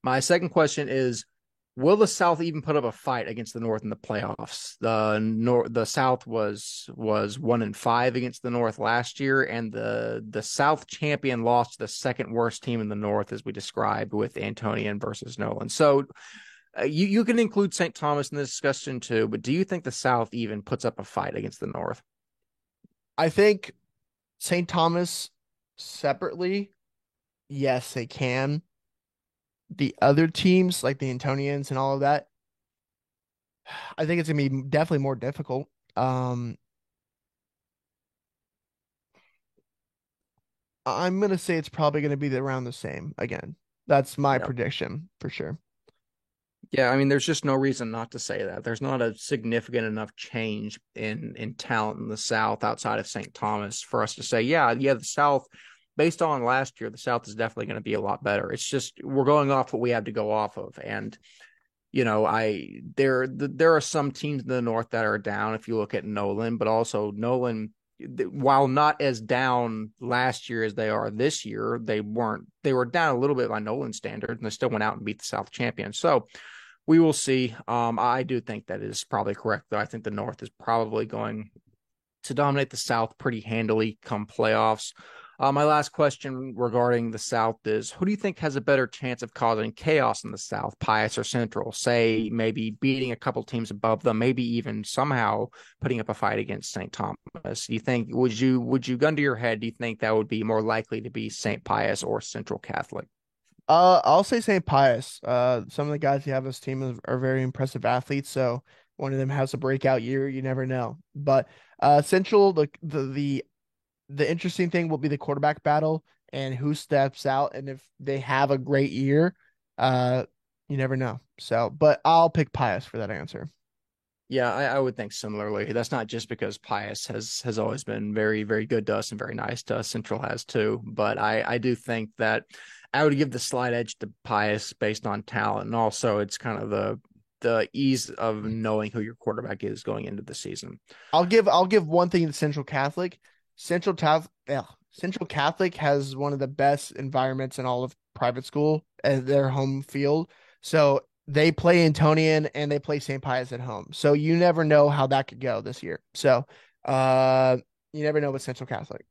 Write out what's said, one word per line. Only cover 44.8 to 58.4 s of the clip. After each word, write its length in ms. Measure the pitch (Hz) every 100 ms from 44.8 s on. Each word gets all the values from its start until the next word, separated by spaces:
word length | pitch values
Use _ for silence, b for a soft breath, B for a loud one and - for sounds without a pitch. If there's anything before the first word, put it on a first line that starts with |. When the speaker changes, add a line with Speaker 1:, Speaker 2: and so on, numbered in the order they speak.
| - 147 175 _
Speaker 2:
for 100 | -
sure. 280 | - 78 160 _ _ _ _ _ _ _ _ _ _ -
Speaker 1:
Yeah, 220 | 139 123
I 60 | 135
mean, 120 | 139
there's 160 | 139 147
just 200 | 151 143
no 100 | 135
reason 340 | 135 127 117
not 220 | 113 117
to 80 | 123
say 240 | - 104
that. 200 | 98 90
There's 180 | - 113
not 200 | 135 135
a 140 | 117 110
significant 720 | - 135 113 117 - 120 113
enough 280 | 107 104 -
change 640 | - 117 113 107 107 - _
in, 420 | - 110 110 113 -
in 180 | 113 117
talent 440 | - 113 107 107
in 80 | 113
the 100 | 107
South 460 | - 110 110 107
outside 360 | 107 113 - 107
of 80 | 104
Saint 260 | 107 95
Thomas 480 | - 107 107 101 -
for 220 | - 120
us 100 | 110 -
to 80 |
say, 200 | 101 117
"Yeah, 280 | 120 160 127
yeah, 220 | 117 135
the 100 | 123
South, 440 | - - 147 139 - b b b b -
based 280 | 160 -
on 200 | 165 143
last 380 | 120 127 135 _
year, 80 | 113
the 80 | 113
South 300 | - 120 -
is 80 | 107
definitely 320 | 113 - 104
gonna 140 | 107
be 120 | 110
a 80 | 107
lot 220 | 101 -
better." 280 | 131 101